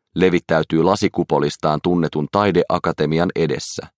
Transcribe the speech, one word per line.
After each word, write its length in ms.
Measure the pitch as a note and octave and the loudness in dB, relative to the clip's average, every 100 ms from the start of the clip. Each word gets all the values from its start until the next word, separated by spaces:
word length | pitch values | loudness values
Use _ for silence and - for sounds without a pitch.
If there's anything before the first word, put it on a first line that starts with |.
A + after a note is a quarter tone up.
| _ | _
levittäytyy 680 | - F#2 F2 - D#2+ D#2 E2 | 0 2 2 2 0 2 2
lasikupolistaan 960 | E2+ G2+ G2+ - E2+ D2+ D2 - D#2+ D2+ | 2 2 0 -2 -2 0 -2 -2 -2 -2
tunnetun 460 | F2+ F2+ D#2 D2+ D2+ | 0 0 0 -4 -2
taideakatemian 960 | G2+ G2+ E2+ - F2 F2 D#2 D2+ D#2+ F2+ - | 0 2 2 0 -2 -2 -2 -2 0 -2 -2
edessä. 500 | D#2+ C2 - - - | -2 -2 -8 -12 -14